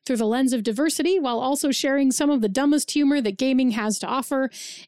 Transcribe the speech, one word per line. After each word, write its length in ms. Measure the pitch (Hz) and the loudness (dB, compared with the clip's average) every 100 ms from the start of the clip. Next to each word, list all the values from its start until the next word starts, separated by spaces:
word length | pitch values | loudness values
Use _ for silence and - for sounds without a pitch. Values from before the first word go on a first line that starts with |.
| - | -4
through 100 | 233 | -2
the 100 | 220 | 0
lens 280 | 240 262 | 2 0
of 80 | 247 | 0
diversity 580 | 208 220 311 - 339 381 | -2 0 0 0 0 0
while 180 | 269 233 | 0 -2
also 300 | 262 277 285 | -2 0 0
sharing 420 | - 277 277 269 | 0 0 2 2
some 180 | - 294 | 2 2
of 100 | 277 | 2
the 80 | 214 | 0
dumbest 440 | 254 285 294 - | 0 2 2 0
humor 280 | 294 277 285 | 0 2 2
that 160 | 214 190 | 0 -2
gaming 360 | 262 262 254 | 0 2 2
has 260 | 214 214 208 | 0 -2 -2
to 80 | - | -4
offer 420 | 262 - 269 262 - - - | -4 -2 -2 -2 -6 -16 -18